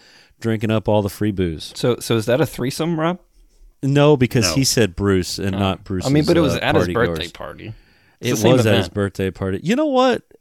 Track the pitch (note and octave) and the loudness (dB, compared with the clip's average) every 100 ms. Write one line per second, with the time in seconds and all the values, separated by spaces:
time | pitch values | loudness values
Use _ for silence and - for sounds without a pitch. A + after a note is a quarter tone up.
0 | _ - _ _ A#2 A2 G#2+ A2 A2+ G#2+ | _ -20 _ _ -4 -2 0 -2 2 0
1 | G2 - G#2 F#2+ F2+ D2+ - - B2+ A#2 | 0 -2 -4 0 -2 -4 -12 -4 -2 -2
2 | - A#2 A2 B2+ C#3+ - B2+ - D#3+ D#3+ | -2 -2 0 0 0 -2 -6 -4 -4 -2
3 | D#3+ F3+ _ _ _ _ - - C3+ C#3+ | -2 -4 _ _ _ _ -20 -8 0 4
4 | D3 C#3+ B2 B2+ G2 G#2+ C3 - G#2 E2+ | 6 4 4 2 2 0 0 2 0 0
5 | G2+ F#2+ E2+ - G2 F#2+ G2 F2+ - F#2 | 0 2 0 -4 -4 0 -2 -2 -6 -4
6 | G#2+ D3 D3+ E3+ D3 - B2+ C#3+ F2+ A2 | 0 2 2 2 2 0 0 0 0 0
7 | A#2+ D#2+ E2+ - D2 D2+ F#2 A2 _ _ | 0 -2 -8 -12 -16 -14 -16 -18 _ _
8 | _ - A2+ A2 A2 B2+ A2 A2+ F2 G#2 | _ -8 -4 0 4 4 4 2 0 -4
9 | G2 - F#2+ - F#2+ F#2+ E3 B3 D#4 C4 | -4 -2 -4 -4 -6 -4 -2 -2 0 2
10 | C4 - _ _ | 2 0 _ _